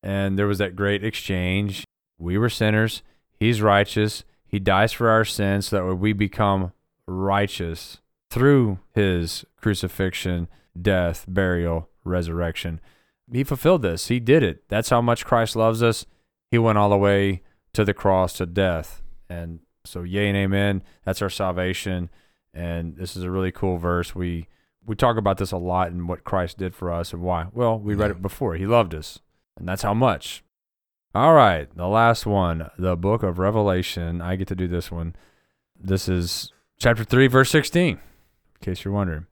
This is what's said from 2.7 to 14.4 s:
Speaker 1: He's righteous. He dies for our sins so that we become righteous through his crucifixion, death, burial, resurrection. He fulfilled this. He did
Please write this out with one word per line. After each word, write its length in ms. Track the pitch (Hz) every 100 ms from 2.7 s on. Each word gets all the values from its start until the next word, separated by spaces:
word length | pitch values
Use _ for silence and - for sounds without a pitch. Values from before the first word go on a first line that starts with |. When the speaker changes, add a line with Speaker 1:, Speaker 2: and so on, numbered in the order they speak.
| 107 110 - - _ _ _
Speaker 1:
He's 220 | 107 117
righteous. 640 | 107 101 101 - 107 - - _ _
He 140 | 104
dies 320 | 98 95 110
for 180 | - 117
our 160 | 110 110
sins 420 | - 98 98 95
so 80 | 101 92
that 80 | 92
we 160 | 104
become 600 | 104 101 - 104 98 92 - _ _ -
righteous 920 | 92 98 101 101 - 85 82 - - _ _ _
through 500 | - 131 139 117 92 -
his 520 | - 101 87 85 - - _
crucifixion, 920 | 110 101 92 - 92 - - 87 85 - _ 90
death, 460 | 90 95 87 85 -
burial, 640 | 92 95 87 85 82 82 _
resurrection. 760 | - 90 85 82 85 80 87 80 - _ _ _ _
He 120 | 123
fulfilled 380 | 135 135 151 180
this. 240 | 104 85 -
He 120 | 123
did 240 | 117 151